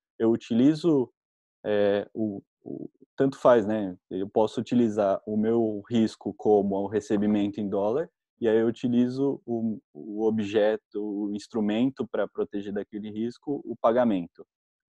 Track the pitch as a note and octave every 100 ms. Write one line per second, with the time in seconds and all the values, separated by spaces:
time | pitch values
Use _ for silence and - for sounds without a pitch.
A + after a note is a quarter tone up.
0 | _ - A2+ A2+ - A#2 C3+ D#3 E3+ D3
1 | A#2+ _ _ _ _ _ G#2+ G#2 G2+ G2+
2 | - - A2 G2 - _ - - - _
3 | _ - C3+ C3+ C#3 A#2+ G2+ A2 G2 F2+
4 | - F#2 G2 - G#2+ - G#2+ B2 A#2 G#2
5 | G2+ G2 - G#2+ A2 A#2 A2 G#2 G2+ A#2
6 | A2 - - F#2+ A2+ G#2 G2 G2 G2 G#2
7 | - G#2 G#2 G#2 G2+ G2+ G2+ G2+ G2+ B2+
8 | E3+ _ _ _ A2+ A2+ A2+ A2+ B2+ A#2+
9 | B2 C3 C#3 B2+ - A#2 A2+ G2+ - D2+
10 | D2 G#2 A2 A2 G2+ G#2+ G#2 A2 _ G#2
11 | G#2+ G2+ G#2 G#2 - A#2 G#2 G#2+ C3 -
12 | G#2+ G#2+ G2 - G#2 G#2 G2+ G2+ G2 G#2+
13 | G#2+ G#2+ A#2 B2 - C#3+ - A2+ B2 A#2
14 | A#2+ F#2+ E2+ - - _ _ _ _